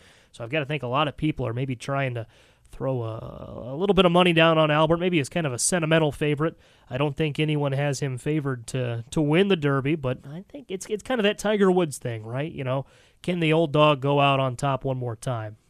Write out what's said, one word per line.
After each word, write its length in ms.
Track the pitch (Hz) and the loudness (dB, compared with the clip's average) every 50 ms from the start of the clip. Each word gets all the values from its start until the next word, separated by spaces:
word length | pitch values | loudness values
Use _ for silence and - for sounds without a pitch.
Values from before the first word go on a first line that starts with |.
| _ - - _ _ _ | _ -20 -20 _ _ _
So 120 | - - 120 | -18 -16 -10
I've 80 | 113 | -6
gotta 140 | 131 160 139 | -4 -4 -4
think 200 | 123 151 143 131 | -4 -4 -6 -4
a 40 | 120 | -2
lot 180 | 123 139 156 | -2 0 0
of 100 | 143 - - | -2 -2 -4
people 280 | - 156 151 - 127 | -4 -4 -2 -2 -4
are 60 | 113 113 | -4 -4
maybe 240 | 123 135 135 131 | -4 -4 -4 -6
trying 380 | - - - 139 139 139 131 120 | -6 -6 -4 -4 -2 -2 -4 -4
to 120 | 120 110 - _ _ _ _ _ _ _ _ | -6 -10 -12 _ _ _ _ _ _ _ _
throw 320 | - - - 135 131 123 117 | -12 -8 -6 -4 -4 -4 -4
a, 720 | 113 110 117 - - - - - - - - - 123 135 | -6 -8 -10 -12 -14 -14 -14 -14 -14 -14 -12 -12 -10 -6
a 20 | |
little 160 | 143 185 202 202 | -2 0 4 6
bit 140 | 180 190 | 6 6
of 60 | 175 170 | 6 6
money 200 | 185 180 180 170 | 6 6 6 6
down 240 | 160 165 165 165 | 6 6 6 6
on 140 | 160 156 151 | 6 4 4
Albert, 260 | 147 151 160 156 165 | 4 4 4 4 4
maybe 240 | 170 175 185 175 160 | 2 2 2 2 0
as 80 | 131 - | 0 0
kind 180 | - 175 160 | -2 -2 -2
of 60 | 143 123 | -2 -2
a 60 | 113 | -2
sentimental 520 | - - 190 175 160 156 160 165 160 147 | -2 0 0 0 2 4 4 4 4 2
favorite. 460 | 127 - 156 147 147 139 156 165 - - _ _ _ _ _ - | 0 0 0 0 0 0 -2 -2 -4 -6 _ _ _ _ _ -8
I 80 | 123 | -4
don't 180 | 127 147 151 139 | -2 -2 -2 -2
think 240 | - 160 151 135 - | -2 -2 -2 -2 -2
anyone 340 | 156 151 151 147 143 143 139 | -2 0 0 0 0 0 -2
has 280 | 135 143 147 139 - | -2 -2 -2 -2 -2
him 160 | 147 135 131 | -4 -6 -6
favored 500 | 120 - 147 151 156 139 139 131 123 113 - | -6 -4 -2 -2 -2 -2 -2 -4 -6 -6 -6
to, 360 | - 131 123 120 117 117 113 - | -6 -4 -4 -4 -4 -6 -8 -6
to 100 | - 170 | -2 -2
win 280 | 151 143 151 170 202 202 | 0 2 4 4 4 4
the 80 | 196 | 2
Derby, 380 | 170 143 143 139 135 127 135 165 | 0 0 0 0 0 0 0 -2
but 260 | 165 131 127 127 - - | -2 -2 -4 -6 -6 -8
I 160 | 135 147 170 202 - | -14 -14 -14 -16 -16
think 220 | - 294 262 - | -18 -18 -14 -12
it's, 160 | 185 185 - | -12 -10 -8
it's 160 | - 214 202 - | -8 -8 -8 -6
kind 180 | - 262 240 | -4 -2 0
of 40 | 202 | 0
that 120 | 202 208 | 0 0
Tiger 340 | - - 208 220 208 202 190 | 0 -2 -2 -2 0 0 0
Woods 280 | 180 185 180 156 131 - | 2 2 0 -2 -4 -8
thing, 260 | - 123 113 110 107 | -10 -8 -8 -8 -10
right? 260 | 113 120 131 147 165 | -8 -8 -8 -8 -8
You 140 | - 143 135 | -8 -8 -6
know, 220 | 127 127 139 131 - _ _ _ _ _ _ | -4 -4 -4 -6 -8 _ _ _ _ _ _
can 200 | - - 180 175 | -6 -4 -2 0
the 120 | 165 156 156 | 2 2 4
old 200 | 160 170 156 139 | 2 2 2 4
dog 280 | 156 151 151 151 131 | 4 6 6 4 4
go 200 | 127 143 143 143 | 0 0 2 4
out 200 | 143 139 139 135 | 4 4 4 2
on 160 | 135 131 123 | 0 -2 -2
top 300 | - - 139 135 131 - | -4 -2 -2 -2 -2 -2
one 100 | 135 131 | -4 -6
more 200 | 127 127 123 110 | -4 -6 -6 -8
time? 420 | - - 139 127 113 110 107 107 - _ _ | -8 -6 -6 -6 -6 -6 -10 -12 -16 _ _